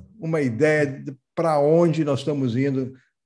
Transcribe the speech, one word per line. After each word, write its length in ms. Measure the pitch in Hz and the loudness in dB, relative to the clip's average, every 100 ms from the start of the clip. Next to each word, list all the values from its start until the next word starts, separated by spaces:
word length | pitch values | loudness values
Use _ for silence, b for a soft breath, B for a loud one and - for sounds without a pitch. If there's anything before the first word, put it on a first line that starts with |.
| - - | -20 -12
uma 240 | 160 160 | -4 -2
ideia 460 | 135 110 151 151 143 | -2 2 2 2 0
de 260 | 135 139 135 _ | -4 -12 -16 _
pra 240 | - 165 151 | -4 0 2
onde 460 | 143 165 175 156 | 4 4 4 2
nós 160 | 147 131 | 0 -2
estamos 360 | - 143 131 117 | -2 -2 -2 0
indo 380 | 139 135 131 131 B _ | -2 -2 -6 -10 B _